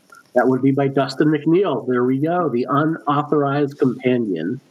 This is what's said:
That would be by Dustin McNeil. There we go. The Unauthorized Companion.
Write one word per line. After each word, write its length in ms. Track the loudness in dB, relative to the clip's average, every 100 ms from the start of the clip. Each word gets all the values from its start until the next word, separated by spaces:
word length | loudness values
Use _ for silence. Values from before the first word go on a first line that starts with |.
| _ -20 _
That 140 | 0 2
would 140 | 2
be 100 | 2
by 160 | 0 0
Dustin 420 | 0 -2 0 0
McNeil. 580 | 0 2 2 2 -2 -2
There 160 | 0
we 160 | 0 0
go. 300 | 0 0 0
The 160 | -2 0
Unauthorized 1120 | 0 0 -2 -2 -2 0 0 2 0 -2 0
Companion. 800 | -2 0 0 0 0 -2 -4 -6 -10